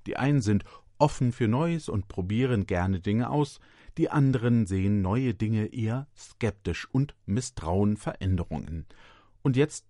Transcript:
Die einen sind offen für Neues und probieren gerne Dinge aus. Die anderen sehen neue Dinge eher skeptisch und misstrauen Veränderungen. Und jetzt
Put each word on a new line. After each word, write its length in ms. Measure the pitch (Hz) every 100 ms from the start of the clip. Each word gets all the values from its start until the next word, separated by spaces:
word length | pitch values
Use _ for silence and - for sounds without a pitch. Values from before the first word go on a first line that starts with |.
| -
Die 100 | -
einen 240 | 135 147
sind 220 | 104 101 - - - -
offen 320 | 147 - 127
für 160 | 117 113
Neues 420 | 120 170 165 -
und 180 | 101 95
probieren 600 | - 92 107 131 120 95
gerne 320 | 90 92 92
Dinge 320 | 95 107 120
aus. 280 | 143 147 - - - - -
Die 140 | 160
anderen 560 | - 135 123 117 117 101
sehen 340 | 95 98 104
neue 320 | 92 110 131
Dinge 400 | 107 107 110 107
eher 320 | 123 110 120 139 -
skeptisch 720 | - - 113 - - 85 -
und 240 | - 143 - -
misstrauen 720 | 101 127 - 78 92 104 107
Veränderungen. 880 | - - 95 92 85 78 - 80 76 - - - _ _
Und 140 | 139 127
jetzt 280 | 151 - -